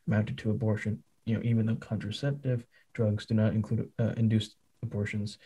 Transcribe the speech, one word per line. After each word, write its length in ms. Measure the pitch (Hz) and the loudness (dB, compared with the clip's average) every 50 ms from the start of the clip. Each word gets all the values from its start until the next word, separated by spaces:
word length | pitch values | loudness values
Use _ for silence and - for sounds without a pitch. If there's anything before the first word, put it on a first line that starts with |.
| - | -2
amounted 300 | - 107 107 107 - 131 | 0 2 2 2 0 -4
to 140 | - - 110 | -4 -2 -2
abortion, 520 | 104 - 107 107 104 107 - 110 104 - - _ _ _ - | -2 0 2 0 0 0 -2 -4 -6 -6 -8 _ _ _ -4
you 100 | 113 113 | -2 -2
know, 60 | - | 0
even 220 | - 120 117 110 107 | 2 2 2 2 2
though 120 | 113 113 | 2 0
contraceptive 880 | - - - 113 95 - 104 107 - 143 143 139 143 - 131 123 117 - _ _ _ _ _ | -2 -4 -4 -4 -4 -4 -4 -6 -2 -2 -2 -2 -2 -2 -2 -2 -2 -4 _ _ _ _ _
drugs 320 | - - 110 107 104 104 - | -2 0 2 2 2 0 -2
do 80 | - | 0
not 220 | 113 107 107 107 - | 2 4 4 4 2
include, 360 | 110 104 - 117 110 - - _ - | 2 0 0 0 -2 -2 -4 _ -2
uh, 140 | 113 107 - 117 | -2 0 2 2
induced 380 | 113 107 110 107 - - - _ _ _ _ - | 4 4 4 4 2 0 -10 _ _ _ _ -10
abortions. 560 | - 110 - 104 101 - - 104 104 107 - - - | -8 -4 -2 -2 -2 -2 -2 -4 -4 -6 -8 -12 -20